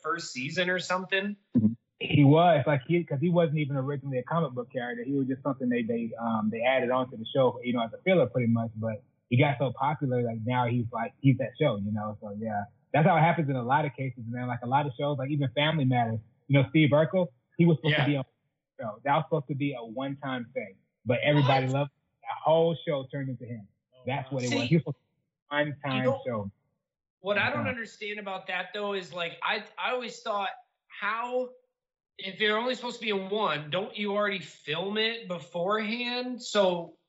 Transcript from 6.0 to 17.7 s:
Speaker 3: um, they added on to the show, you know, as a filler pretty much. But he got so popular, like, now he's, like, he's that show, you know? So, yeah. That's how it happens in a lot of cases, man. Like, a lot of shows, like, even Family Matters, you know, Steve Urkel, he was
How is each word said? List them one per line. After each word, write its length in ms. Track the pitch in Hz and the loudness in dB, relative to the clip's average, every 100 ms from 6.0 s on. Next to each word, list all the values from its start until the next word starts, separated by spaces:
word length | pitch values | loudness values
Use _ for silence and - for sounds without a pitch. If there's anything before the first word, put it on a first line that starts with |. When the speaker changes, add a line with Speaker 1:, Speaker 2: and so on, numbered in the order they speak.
| 113 113 | -4 -6
Speaker 3:
um, 280 | 117 113 107 | -2 0 -2
they 100 | 113 | 0
added 300 | 120 131 120 | 2 2 2
on 180 | 127 127 | 0 -2
to 80 | 120 | -6
the 80 | 110 | -2
show, 260 | 139 123 - | 4 4 2
you 100 | 123 | -2
know, 80 | 120 | -2
as 60 | 113 | -2
a 40 | - | -2
filler 240 | 185 180 120 | 2 4 4
pretty 180 | 127 117 | 2 2
much. 160 | 117 117 107 | 2 0 -4
But 260 | 110 107 _ _ - | -6 -6 _ _ 0
he 60 | 123 | 4
got 200 | 147 135 | 4 2
so 160 | 135 - | -2 -2
popular, 460 | 135 151 139 123 | -2 -2 -2 -2
like, 160 | 120 117 110 | -2 -4 -2
now 220 | 127 117 | 0 0
he's, 180 | 123 113 | 0 -2
like, 200 | 113 113 - | -4 -6 2
he's 160 | 139 127 | 2 2
that 140 | 113 - | -2 -2
show, 180 | 147 104 | 0 0
you 80 | 101 | -4
know? 240 | 107 107 107 | -4 -6 -8
So, 160 | 107 101 | -10 -8
yeah. 260 | 110 110 - _ _ | -6 -6 -8 _ _
That's 140 | 143 160 | 2 4
how 100 | 165 | 6
it 40 | |
happens 280 | 165 170 143 | 4 2 0
in 60 | 131 | -2
a 80 | |
lot 220 | 120 143 147 | 0 0 0
of 100 | 131 | -4
cases, 280 | 131 123 113 | -8 -8 -8
man. 180 | 123 123 | -6 -6
Like, 120 | 120 | -6
a 60 | 123 | 0
lot 180 | 135 147 | 0 0
of 60 | - | -2
shows, 180 | 143 139 | -2 -2
like, 140 | 135 | -2
even 180 | 147 135 - | -2 -2 0
Family 300 | 151 156 131 | 0 2 2
Matters, 340 | 123 113 110 - _ - | 2 2 -2 -8 _ 2
you 140 | 139 | 2
know, 60 | 131 | 4
Steve 200 | 160 147 | 6 6
Urkel, 380 | 143 160 185 175 _ _ - | 6 4 2 -2 _ _ 4
he 80 | |
was 120 | 170 | 6